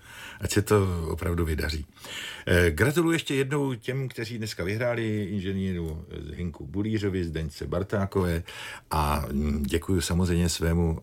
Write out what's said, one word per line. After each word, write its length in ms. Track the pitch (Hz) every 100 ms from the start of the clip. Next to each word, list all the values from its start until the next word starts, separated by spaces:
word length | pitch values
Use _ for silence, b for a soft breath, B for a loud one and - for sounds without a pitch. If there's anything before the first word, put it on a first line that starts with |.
| B B B B
ať 100 | 92
se 100 | -
to 440 | 107 104 95 87 80
opravdu 360 | 85 90 85
vydaří. 420 | 82 73 73 76 73 B B B B B -
Eh, 240 | 90 87
gratuluji 420 | 76 120 151 165
ještě 220 | 165 -
jednou 400 | 139 135 151 139
těm, 340 | 120 117 135 131
kteří 300 | - 107 117
dneska 260 | 110 -
vyhráli, 600 | 87 107 123 117 110 107
inženýru 800 | 98 101 92 98 95 90 82 78 - 82 78
Hinku 320 | 78 87 76 69
Bulířovi, 580 | 90 104 110 101 92
Zdeňce 420 | 85 80 78 - 73
Bartákové 760 | 80 95 107 98 98 87 82 B B B B -
a, 340 | 80 76 73 71
mm, 300 | 71 76 73
děkuji 380 | 69 82 - 95
samozřejmě 480 | - 85 90 85 87
svému 520 | - 82 82 85 80